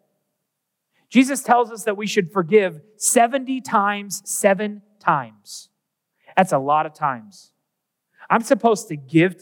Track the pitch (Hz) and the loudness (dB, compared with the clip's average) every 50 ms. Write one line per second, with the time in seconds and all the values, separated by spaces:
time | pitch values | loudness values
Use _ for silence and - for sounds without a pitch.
0 | _ _ _ _ _ _ _ _ _ _ _ _ _ _ _ _ _ _ _ _ | _ _ _ _ _ _ _ _ _ _ _ _ _ _ _ _ _ _ _ _
1 | _ - - 240 269 262 277 - - - 247 240 240 214 233 208 - 220 202 202 | _ 0 2 2 4 2 0 -4 0 2 2 2 2 -2 -4 -8 -6 -6 -4 -4
2 | 220 185 - 214 180 151 - 196 175 147 208 214 190 180 160 151 - _ _ - | -4 -4 -2 -2 -2 0 -2 -4 0 4 4 4 4 2 -4 -10 -20 _ _ -6
3 | - - - 240 233 240 277 269 254 262 262 262 - - 226 208 202 208 202 202 | -2 0 2 2 2 2 0 -2 -4 -4 -8 -8 -6 -2 0 0 0 0 -2 -4
4 | 202 202 - - - - - - - 196 196 185 214 208 208 202 _ _ _ _ | -8 -10 -12 -12 -10 -10 -6 0 0 0 0 0 -4 -8 -8 -10 _ _ _ _
5 | - 180 160 143 123 113 107 101 _ - - - - _ _ _ _ _ _ _ | -2 -2 -2 -2 -2 -8 -16 _ _ -20 -20 -20 -20 _ _ _ _ _ _ _
6 | _ _ _ _ _ _ - 185 190 185 156 139 135 143 151 151 156 156 - - | _ _ _ _ _ _ 0 0 0 2 0 -2 0 2 0 0 0 -2 -6 -6
7 | 151 143 127 117 107 101 - - - _ _ _ _ _ _ _ _ _ _ _ | -4 -4 -4 -6 -10 -20 -20 -20 -20 _ _ _ _ _ _ _ _ _ _ _
8 | _ _ _ _ - - 190 233 233 - 277 190 - 233 214 - - - 160 143 | _ _ _ _ -4 -2 -2 0 2 2 0 2 2 0 0 0 -4 -10 -12 -12
9 | 135 123 156 160 170 185 175 - | -6 0 2 2 2 2 0 -6